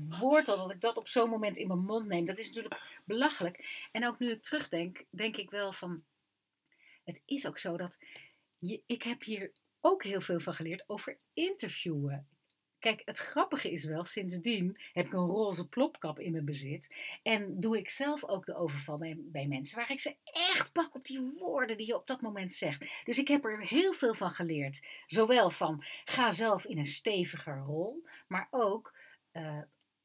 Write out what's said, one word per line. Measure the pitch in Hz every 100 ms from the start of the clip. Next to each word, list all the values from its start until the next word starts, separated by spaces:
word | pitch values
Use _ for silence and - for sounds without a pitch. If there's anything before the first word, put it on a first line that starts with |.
| 151 165
woord | 254 302 294
al, | 196
dat | 185
ik | 190
dat | 233 233
op | 220
zo'n | 247 233
moment | 226 208 185
in | 170
mijn | 180
mond | 190 220 214
neem, | 175 170
dat | 190
is | 208
natuurlijk | 196 214 - - -
belachelijk. | - 220 294 - 175 - - - -
En | 220 240
ook | 240
nu | 247
ik | 226
terugdenk, | - 302 294 165 175 185 -
denk | 180 220 214
ik | 196
wel | 202 196
van, | 190 180 170 - _ _ _ _ _ - - - -
het | - -
is | - 277 -
ook | 151
zo | 185 170
dat | 180 - - - - _ _ _
je, | 175 220 -
ik | 240
heb | 240 247
hier | - 214 196 - _ _
ook | 311 381
heel | 202 196
veel | - 175
van | 170
geleerd | 160 160 180 -
over | 208 - - _
interviewen. | - 349 392 208 - 175 147 143 139 - _ _ _ _ _
Kijk, | 226 220
het | - 196
grappige | - 294 381 - -
is | 170
wel, | 147 156
sindsdien | 175 - 185 175 226 220 180 196 -
heb | - 175
ik |
een | 190 180
roze | 202 214 170 175
plopkap | - 294 - 160 143
in | 175
mijn | 160
bezit. | 147 143 139 165 - - - -
En | - 220 202 190
doe | 220 220
ik | 196
zelf | - 285 294
ook | - 190 -
de |
overval | 175 170 143 151 151
bij, | 165 156
bij | - 151 143
mensen | 131 147 233
waar | 233
ik | 269
ze | 294 -
echt | - 330 359 370 -
pak | - 330
op | 262
die | - 269 254 311
woorden | 370 285 240 214
die | 220
je | 202
op | -
dat | 262
moment | 226 202 185
zegt. | - 170 143 - -
Dus | - 240
ik | 285
heb | 285
er | - 202
heel | 185 247 381
veel | 359 247
van | - 180
geleerd. | - 170 156 139 139 - - -
Zowel | 175 220 247 185
van, | - 165 151 - -
ga | - - 240
zelf | 185 226 196
in | - 175
een | 143
steviger | - - 202 180 156 - 135 139
rol, | 156 190 311 - - -
maar | 185 -
ook, | 262 214 220 - - - - _
eh, | 165 160 147 - _ _ _